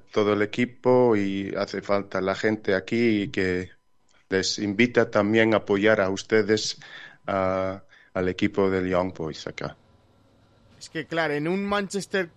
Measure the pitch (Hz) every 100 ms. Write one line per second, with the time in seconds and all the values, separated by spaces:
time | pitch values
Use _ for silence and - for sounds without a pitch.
0 | _ 110 104 104 104 - 123 123 127 127
1 | 123 104 98 98 95 92 101 98 95 101
2 | 98 95 95 95 110 107 - 95 - 117
3 | 120 104 101 101 92 90 90 - _ _
4 | _ _ - 95 92 - 104 98 123 120
5 | 113 107 101 113 113 104 101 98 107 107
6 | 95 95 - 110 101 107 - - - -
7 | - - - 98 92 95 95 95 - -
8 | _ 95 92 90 101 - 98 95 92 90
9 | 92 - 78 - - - - - _ _
10 | _ _ _ _ _ _ _ - - 165
11 | 135 165 156 147 156 190 202 202 196 202
12 | - 196 175